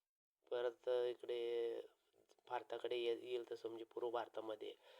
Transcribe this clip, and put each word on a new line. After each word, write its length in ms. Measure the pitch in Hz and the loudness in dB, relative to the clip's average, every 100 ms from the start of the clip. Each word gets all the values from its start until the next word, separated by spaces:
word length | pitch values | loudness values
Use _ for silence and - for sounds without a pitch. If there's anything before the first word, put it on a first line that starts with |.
| _ _ _ _ - | _ _ _ _ -4
परत 380 | 123 123 117 - | 0 0 0 2
इकडे 920 | 123 123 117 123 120 117 120 117 113 - _ _ _ _ - - | 4 2 0 -2 0 2 2 2 0 -6 _ _ _ _ -20 -4
भारताकडे 480 | 123 - 117 117 123 | -4 -2 -4 0 2
ये-, 260 | 117 117 | 2 2
येईल 220 | 120 123 117 | 2 -2 -2
तसं 180 | 117 113 | -6 -4
म्हणजे 160 | 113 | -6
पूर्व 260 | 113 - 120 | -6 -2 0
भारतामध्ये 640 | 117 107 - 110 107 104 - - | 0 -2 -4 -4 -4 -6 -10 -18